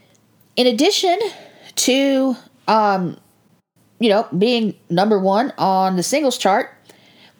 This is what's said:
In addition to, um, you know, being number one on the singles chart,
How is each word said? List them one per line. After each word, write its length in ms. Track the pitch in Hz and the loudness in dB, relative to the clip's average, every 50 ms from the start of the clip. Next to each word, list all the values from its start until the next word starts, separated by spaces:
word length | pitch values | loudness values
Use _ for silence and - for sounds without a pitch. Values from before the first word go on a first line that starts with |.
| _ _ _ _ _ _ _ _ _ _ - | _ _ _ _ _ _ _ _ _ _ -4
In 100 | - 247 254 | 0 0 0
addition 520 | 247 214 285 381 403 - - 370 339 392 453 392 - - - - - - - - - | 2 2 2 0 0 0 0 0 0 0 -2 -6 -8 -10 -20 -20 -20 -20 -20 -14 -6
to, 600 | - - - 247 269 277 277 269 262 269 269 247 - - _ _ _ - - | -4 0 0 2 2 2 2 2 0 0 0 -2 -6 -10 _ _ _ -2 0
um, 500 | 208 220 214 208 196 190 185 160 - - _ _ _ _ _ _ _ _ _ _ _ _ _ _ _ - | 0 2 2 2 0 0 -2 -6 -8 -10 _ _ _ _ _ _ _ _ _ _ _ _ _ _ _ -2
you 100 | 226 240 | 0 2
know, 180 | 285 - - - - 175 | 2 2 0 -2 -2 0
being 380 | 202 240 247 233 226 202 - _ _ - | 0 0 0 0 -2 -4 -6 _ _ -4
number 300 | 170 175 190 220 220 196 | 0 0 2 2 2 0
one 320 | 190 190 196 208 254 277 - - | 2 0 0 0 -2 -2 -4 -2
on 400 | 147 190 190 185 190 190 185 185 | -2 0 0 0 0 0 0 -2
the 60 | 165 | -4
singles 340 | - 254 285 311 262 247 - | -2 -2 -2 0 -2 -2 0
chart, 320 | - 196 190 233 262 - - _ _ _ - _ _ _ _ _ - - _ | 0 0 2 0 -2 -4 -10 _ _ _ -20 _ _ _ _ _ -20 -20 _